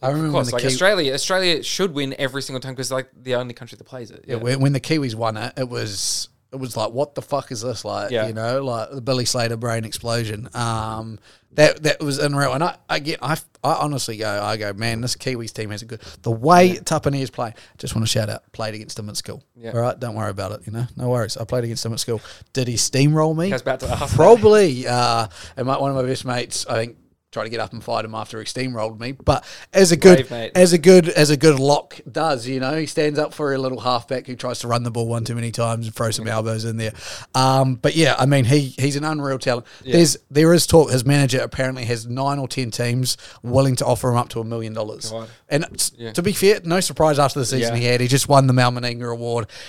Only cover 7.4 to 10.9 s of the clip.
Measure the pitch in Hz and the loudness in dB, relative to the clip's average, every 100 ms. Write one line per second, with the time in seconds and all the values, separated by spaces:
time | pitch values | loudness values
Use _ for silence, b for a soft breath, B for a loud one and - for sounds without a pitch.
7.4 | - 117 120 113 107 101 101 120 110 110 | -6 -8 -8 -8 -6 -6 -4 -2 -2 -4
8.4 | 113 131 139 117 110 139 117 127 120 127 | -4 -2 -4 -6 -6 -8 -4 -2 0 -2
9.4 | 117 117 120 113 110 - 117 117 110 107 | -2 -2 -4 -4 -6 -8 -4 -4 -4 -8
10.4 | 123 123 117 113 110 | -10 -6 -4 -4 -6